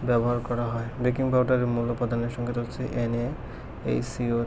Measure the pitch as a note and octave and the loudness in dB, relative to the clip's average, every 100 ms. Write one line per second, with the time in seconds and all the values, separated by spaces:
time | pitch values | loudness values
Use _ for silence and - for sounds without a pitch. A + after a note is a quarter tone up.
0 | B2 A#2+ A#2 A#2+ - A#2+ A#2+ A#2 A#2 - | 4 2 4 0 0 -2 0 -2 -4 0
1 | B2 B2+ C3 B2+ B2 B2+ B2 A#2+ A#2 A#2 | 0 2 2 4 4 4 4 2 0 0
2 | A#2+ A#2 A#2 A#2 A#2+ A#2+ A#2 - B2 A#2+ | 0 0 -2 -2 -2 -2 -4 -4 -4 -2
3 | A#2 A#2 A#2+ D#3 - - - - B2+ B2 | 0 0 -2 -4 -10 -12 -12 -8 -2 0
4 | B2 - A#2+ A#2 | -2 -2 0 0